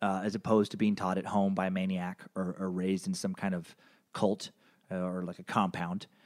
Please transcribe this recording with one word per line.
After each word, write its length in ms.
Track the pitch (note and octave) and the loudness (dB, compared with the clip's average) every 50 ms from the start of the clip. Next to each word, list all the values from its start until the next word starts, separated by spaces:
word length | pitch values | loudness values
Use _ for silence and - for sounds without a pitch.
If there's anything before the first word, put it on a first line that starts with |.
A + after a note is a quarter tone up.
| - | 0
uh, 180 | G2+ F#2+ F#2+ F#2+ | 0 0 0 -2
as 120 | G#2+ G2 | -2 -2
opposed 360 | G#2+ - - A2+ G#2+ G#2 - | -2 2 4 6 6 6 4
to 60 | - | 2
being 180 | G2 A2 G#2+ G#2 | 2 2 4 4
taught 240 | - - F#2 F#2 F#2+ | 2 2 0 0 0
at 80 | F2+ | -2
home 280 | - - G2+ G2 G2 G2 | 0 2 4 4 4 4
by 120 | F#2+ F#2 | 2 2
a 40 | F#2+ | 0
maniac 500 | F#2 F#2 F#2 F#2+ F#2+ F2+ F2+ F2+ F#2 - - - - | 0 0 0 0 0 -2 -2 -4 -6 -10 -14 -12 -6
or, 200 | F#2+ F#2 F2+ F2+ - | -4 -4 -4 -4 -4
or 120 | F#2+ F#2 | -4 -2
raised 360 | F2+ F2+ F#2 F#2+ G2 F#2 - | -2 0 0 2 0 0 0
in 80 | G2 F#2 | -2 -4
some 200 | - - F#2+ F#2+ | -2 -2 -4 -4
kind 200 | - - G2 F#2 | -2 -2 -2 -2
of 200 | F2 E2 - - _ _ - _ _ _ _ - | -2 -6 -8 -16 _ _ -20 _ _ _ _ -6
cult, 380 | - - G2 G#2 - - - _ _ _ _ _ _ _ - | 0 0 0 0 0 -4 -14 _ _ _ _ _ _ _ -8
uh, 60 | F#2+ | -4
or, 260 | F#2 F2+ F#2 F2+ F#2 F2+ | -4 -2 -2 -2 -4 -4
like, 160 | F2 F2 - | -6 -8 -10
a 60 | F#2 | -8
compound. 600 | - - A#2+ G2+ F#2 - - F2+ E2+ F2+ G2+ - - _ _ _ | -2 0 2 2 2 0 -2 -4 -4 -4 -6 -8 -10 _ _ _